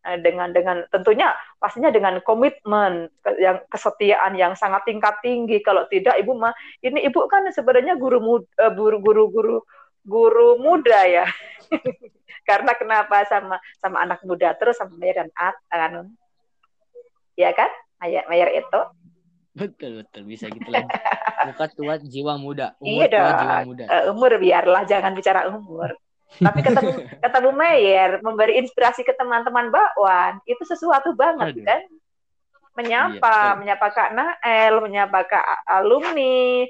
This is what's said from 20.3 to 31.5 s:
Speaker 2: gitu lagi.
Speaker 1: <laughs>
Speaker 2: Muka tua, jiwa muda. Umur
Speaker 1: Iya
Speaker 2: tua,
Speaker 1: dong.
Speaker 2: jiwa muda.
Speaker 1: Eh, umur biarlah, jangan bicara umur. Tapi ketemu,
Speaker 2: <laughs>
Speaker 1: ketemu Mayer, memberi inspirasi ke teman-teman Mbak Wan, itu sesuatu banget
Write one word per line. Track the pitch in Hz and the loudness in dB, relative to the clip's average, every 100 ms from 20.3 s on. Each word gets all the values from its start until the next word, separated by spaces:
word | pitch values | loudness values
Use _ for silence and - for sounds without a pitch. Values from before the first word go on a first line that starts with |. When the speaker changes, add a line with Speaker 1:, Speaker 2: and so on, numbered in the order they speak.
| 110 107 | -16 -16
Speaker 2:
gitu | 110 - | -14 -6
lagi. | 117 123 | -6 -6
Speaker 1:
<laughs> | - - - - - 139 | -8 -6 -4 -6 -4 -6
Speaker 2:
Muka | - 156 | -4 -8
tua, | - 147 156 | -6 -8 -8
jiwa | 147 131 147 147 | -8 -8 -6 -6
muda. | 139 143 131 _ | -8 -8 -10 _
Umur | 208 | -6
Speaker 1:
Iya | 226 311 | 0 2
Speaker 2:
tua, | 214 | 4
Speaker 1:
dong. | 175 165 | 2 2
Speaker 2:
jiwa | - 175 - | 0 -2 -4
muda. | - | -12
Speaker 1:
Eh, | - 170 - | -4 -2 0
umur | 208 254 220 | 2 2 4
biarlah, | 185 180 175 185 | 2 2 4 2
jangan | 196 202 190 | 2 0 0
bicara | 190 196 185 180 | -2 0 0 -2
umur. | 208 202 165 170 - _ _ _ | -8 -14 -12 -10 -12 _ _ _
Tapi | - 196 202 | 0 0 2
ketemu, | 262 240 214 170 - | 2 2 0 -4 -10
Speaker 2:
<laughs> | - | -6
Speaker 1:
ketemu | 247 254 254 | -2 2 2
Mayer, | 269 330 311 202 190 185 185 | 2 2 4 4 4 2 0
memberi | 214 220 220 233 | -6 0 2 2
inspirasi | 247 - 240 247 | 0 0 0 0
ke | 247 262 | -4 -2
teman-teman | 247 233 240 240 240 | -2 -2 -2 -2 0
Mbak | 269 415 - | 2 0 2
Wan, | 202 180 180 202 - | 2 2 0 -4 -8
itu | 240 | -8
sesuatu | 339 339 330 277 277 233 | -6 -6 0 0 0 0
banget | 294 330 202 | 0 0 -6